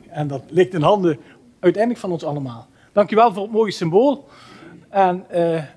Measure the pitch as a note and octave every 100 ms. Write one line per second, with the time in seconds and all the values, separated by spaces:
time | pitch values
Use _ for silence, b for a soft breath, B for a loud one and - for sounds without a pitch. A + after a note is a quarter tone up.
0 | - - D3 C#3 - D#3+ F3+ F#3 D3+ G#3
1 | F3+ D3 B B _ _ F#3 F3+ A#3 A#3+
2 | G3 E3+ D#3 D3 C3+ A#2 - b b -
3 | G3+ G#3+ A#3 F#3+ G3+ A3 A3 - E3+ F3
4 | C4+ C4 B B B B B B - G3+
5 | F#3+ F3+ - F3+ E3+ D#3+ C#3+